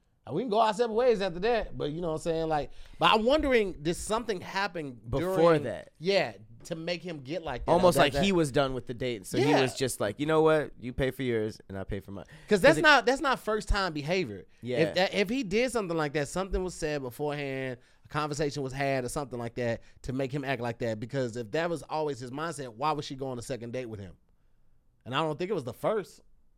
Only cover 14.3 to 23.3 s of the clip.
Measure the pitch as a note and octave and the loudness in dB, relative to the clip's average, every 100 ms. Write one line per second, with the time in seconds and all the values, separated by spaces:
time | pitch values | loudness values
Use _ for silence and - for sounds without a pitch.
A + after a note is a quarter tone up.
14.3 | G2 - _ A#2 A#2+ A2 A#2 F#3+ F#3 G3 | -8 -14 _ -4 0 2 2 0 2 0
15.3 | C4 G#3 G#3 B3+ A#3 F#3 E3+ D3 D3 C#3+ | -2 0 0 0 0 -2 -2 0 -2 -2
16.3 | F3 F#3+ D3 F#3 - D#3 D3 B2+ A2+ D3 | -4 -4 -2 -4 -4 -4 -4 -6 -4 -4
17.3 | D3 C#3 C3+ C3 A#2+ _ _ - D3+ D3+ | -4 -4 -4 -6 -8 _ _ -8 -6 -4
18.3 | C#3+ D3 D3 C3+ C3+ C#3 C3+ B2 D#3 C3+ | -2 -2 -2 -6 -2 0 0 -2 -6 -6
19.3 | A#2+ A#2 C3 A#2+ A#2 - - - C3 C3+ | -8 -8 -4 -2 -2 -8 -14 -8 -4 -4
20.3 | C#3+ C3+ B2+ A#2+ A#2 A#2+ A2 A#2 C#3 B2+ | -4 -4 -4 -4 -4 -4 -4 -6 -4 -4
21.3 | A#2 A2 D3+ E3+ D#3+ - D#3 D3+ C3+ B2+ | -6 -4 -2 -2 -4 -4 -4 -4 -4 -8
22.3 | C3+ E3 C#3+ B2+ A2 D3 D3+ D3 C3+ C3+ | -8 -6 -6 -10 -4 -2 -2 -6 -8 -6